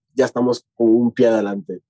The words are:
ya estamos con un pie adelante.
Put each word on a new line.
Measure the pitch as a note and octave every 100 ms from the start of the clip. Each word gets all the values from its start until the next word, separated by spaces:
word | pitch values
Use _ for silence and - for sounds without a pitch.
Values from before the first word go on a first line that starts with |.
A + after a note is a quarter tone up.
| _
ya | - C3
estamos | B2 B2 A#2+ _
con | - A2+
un | A2+ A#2+
pie | A#2 A#2+
adelante. | A2 G2+ G2 F#2 F#2 _